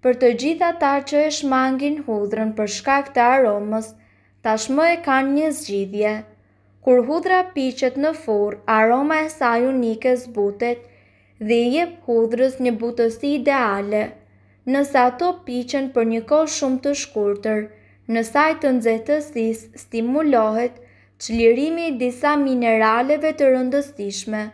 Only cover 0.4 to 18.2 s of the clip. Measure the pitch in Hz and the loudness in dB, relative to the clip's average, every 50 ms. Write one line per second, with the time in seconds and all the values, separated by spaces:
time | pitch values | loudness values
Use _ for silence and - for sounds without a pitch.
0.4 | 247 294 330 330 359 339 339 339 311 277 277 277 277 277 294 294 302 311 294 302 | 0 -2 0 0 0 0 0 0 0 0 0 0 -2 0 0 2 2 2 0 -2
1.4 | - 277 262 262 262 262 262 262 277 285 294 311 285 - 220 208 202 202 214 220 | -2 0 0 2 2 2 0 0 -2 -2 -4 -4 -4 -4 -4 -4 -2 -2 -2 -2
2.4 | 220 220 214 214 214 208 208 - - - 269 277 277 277 - 254 240 240 254 269 | -2 -4 -2 -2 -4 -4 -4 -6 -2 0 0 0 0 -2 0 2 4 4 6 4
3.4 | 262 226 208 208 208 214 214 220 220 226 - - _ _ _ _ _ _ _ _ | 4 4 2 0 -2 -4 -4 -4 -4 -6 -12 -16 _ _ _ _ _ _ _ _
4.4 | _ - 220 220 220 - 269 285 320 339 339 339 339 - 269 269 269 269 277 285 | _ -2 -2 -2 -2 -2 0 2 2 2 2 0 0 0 0 2 2 2 0 0
5.4 | 311 311 285 - - - 202 196 196 190 196 202 214 208 214 214 214 - - _ | 0 0 -2 -4 -8 -6 -4 -4 -4 -4 -4 -2 -2 0 -2 -4 -8 -14 -20 _
6.4 | _ _ _ _ _ _ _ _ _ 269 254 247 233 233 294 339 339 370 370 370 | _ _ _ _ _ _ _ _ _ 4 4 4 4 2 0 -2 2 2 2 2
7.4 | 359 359 - 302 262 262 247 - - 254 254 277 277 311 320 320 - - 214 208 | 2 0 -2 -4 -2 -2 -2 -2 -2 -2 -2 0 -2 -2 -2 -4 -4 -2 0 0
8.4 | 208 208 208 - - - 226 214 220 226 240 262 277 302 320 311 311 311 - - | 0 -2 -4 -8 -2 0 2 4 4 4 4 2 2 2 0 0 -2 -2 -4 0
9.4 | 269 240 233 233 240 262 269 262 240 226 220 220 - 262 254 240 233 - - 214 | 0 2 2 2 2 0 0 0 -2 -2 -4 -2 0 0 0 0 -2 -8 -4 -2
10.4 | 202 202 202 202 240 240 240 240 - - _ _ _ _ _ _ _ _ _ _ | -2 -2 -2 -2 -4 -4 -4 -6 -8 -20 _ _ _ _ _ _ _ _ _ _
11.4 | 220 214 240 233 233 240 254 311 349 339 339 - - - 240 226 226 226 233 233 | -2 0 2 2 2 2 2 0 0 -2 -4 -14 -6 -2 0 2 2 2 2 0
12.4 | 254 269 254 - 254 247 240 214 226 240 233 240 233 226 226 - - 285 285 294 | 0 0 0 0 -2 -2 -2 -2 -4 -6 -2 0 0 0 0 -2 -4 -2 -2 0
13.4 | 233 294 277 269 247 220 196 196 196 202 208 214 214 - - - _ _ _ _ | 0 0 0 0 0 -2 -2 -4 -4 -2 -2 -2 -2 -4 -8 -18 _ _ _ _
14.4 | _ _ _ _ _ - 262 277 285 277 285 269 247 247 247 - 349 359 359 359 | _ _ _ _ _ -4 0 0 0 2 4 4 4 4 2 0 -2 -2 -2 -4
15.4 | - - 247 247 247 247 - 285 269 262 262 247 226 226 226 226 220 226 294 302 | -8 -8 -6 -6 -6 -4 -4 -4 -4 -2 -2 0 0 0 -2 -4 -2 0 2 2
16.4 | 320 302 302 - 294 269 262 254 - 285 285 285 - - - 214 208 202 202 202 | 2 0 -2 -4 -2 -2 -2 -2 -2 -2 -4 -4 -6 -8 -4 -2 -2 -2 -2 -2
17.4 | 202 220 220 214 214 214 - - _ _ - _ _ - 226 226 | -4 -4 -4 -4 -4 -8 -12 -20 _ _ -20 _ _ -4 -2 -2